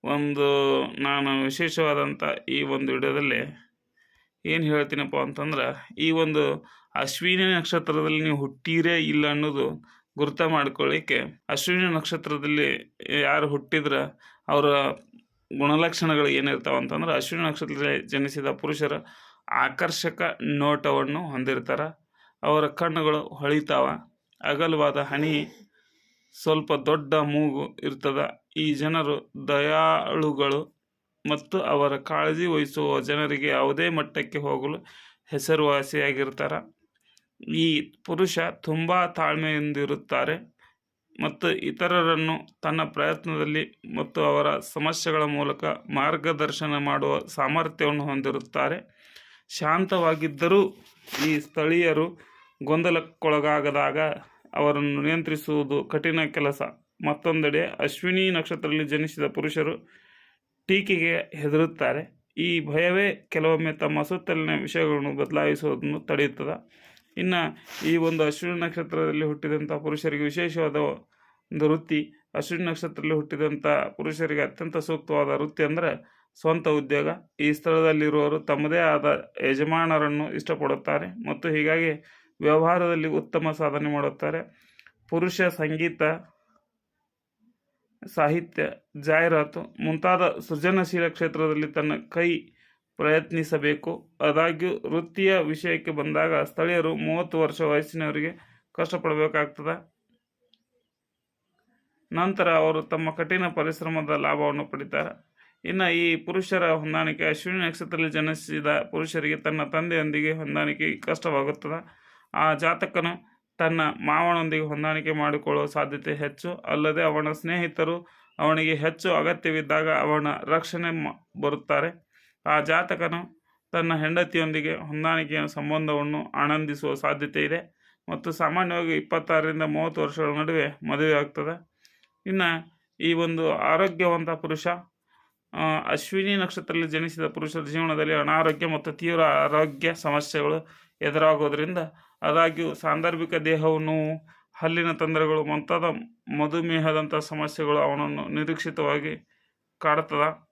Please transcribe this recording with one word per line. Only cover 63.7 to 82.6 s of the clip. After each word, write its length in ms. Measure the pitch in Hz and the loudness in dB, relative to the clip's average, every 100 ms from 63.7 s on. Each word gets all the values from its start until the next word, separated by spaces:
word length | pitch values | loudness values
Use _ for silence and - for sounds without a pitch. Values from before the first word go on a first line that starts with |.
ತಮ್ಮ 300 | 151 151 151 | -2 -2 0
ಸುತ್ತಲಿನ 580 | 151 175 - 160 156 151 | -2 -4 -2 -2 0 -2
ವಿಷಯಗಳನ್ನು 560 | 143 165 160 147 143 139 | -2 0 0 0 -2 -2
ಬದಲಾಯಿಸುವುದನ್ನು 840 | 139 151 151 147 151 135 143 151 | -2 2 2 0 -2 -2 -4 -6
ತಡೆಯುತ್ತದೆ. 840 | - 147 143 - 139 170 - _ - - _ - | -2 0 0 -2 -8 -8 -12 _ -20 -20 _ -6
ಇನ್ನು 420 | 180 180 160 - - - 160 | -2 0 -2 -8 -18 -6 0
ಈ 100 | 165 | 2
ಒಂದು 280 | 165 160 | 2 2
ಅಶ್ವಿನಿ 360 | 151 147 175 175 | 0 0 -6 -4
ನಕ್ಷತ್ರದಲ್ಲಿ 640 | 170 170 165 160 160 151 | -4 -6 -4 -2 0 0
ಹುಟ್ಟಿದಂಥ 480 | 156 147 151 151 151 | -2 -2 -2 -2 -2
ಪುರುಷರಿಗೆ 520 | 151 151 151 160 147 | -4 -4 -2 -2 -2
ವಿಶೇಷವಾದ 520 | 147 151 175 160 156 147 | -2 -2 -4 0 0 0
ಒಂದು 920 | 147 139 _ _ _ _ _ 160 151 | -2 -4 _ _ _ _ _ 0 2
ವೃತ್ತಿ, 440 | 156 160 151 151 _ _ | 2 0 -2 -2 _ _
ಅಶ್ವಿನಿ 300 | 156 147 170 | -8 -4 -4
ನಕ್ಷತ್ರದಲ್ಲಿ 500 | 180 165 165 143 156 | -4 -4 -8 -4 0
ಹುಟ್ಟಿದಂಥ 520 | 156 151 147 156 147 147 | 0 -2 -2 -2 0 2
ಪುರುಷರಿಗೆ 760 | 143 139 - 151 151 160 147 | 2 0 -4 -6 -2 -2 0
ಅತ್ಯಂತ 340 | 139 - 165 160 | -2 -4 -6 -4
ಸೂಕ್ತವಾದ 520 | 151 156 156 147 143 | -4 -6 0 0 2
ವೃತ್ತಿ 340 | 139 151 - | 0 -2 0
ಅಂದ್ರೆ 420 | 147 160 170 - - _ _ _ | 0 2 -2 -4 -12 _ _ _
ಸ್ವಂತ 280 | 160 165 160 | 0 2 2
ಉದ್ಯೋಗ. 400 | 151 135 143 156 165 - - | 0 2 0 0 -4 -10 -2
ಈ 120 | 147 | 0
ಸ್ಥಳದಲ್ಲಿರುವವರು 880 | 147 170 160 160 156 151 147 147 151 | 2 2 4 4 4 4 4 2 0
ತಮ್ಮದೇ 380 | - 143 151 170 | 0 0 2 4
ಆದ 540 | 160 151 147 143 - - 131 | 4 4 2 0 -2 -2 0
ಯಜಮಾನರನ್ನು 840 | 135 151 165 165 156 151 147 156 | 2 2 2 4 2 2 0 -4
ಇಷ್ಟಪಡುತ್ತಾರೆ 960 | 156 156 156 143 143 160 147 180 190 226 | -6 -4 -2 0 -2 0 -2 -2 -10 -8
ಮತ್ತು 200 | 143 170 | -4 -2
ಹೀಗಾಗಿ 560 | 151 151 165 165 151 - - _ _ | 0 2 2 0 -2 -10 -20 _ _
ವ್ಯವಹಾರದಲ್ಲಿ 680 | 151 156 | 4 6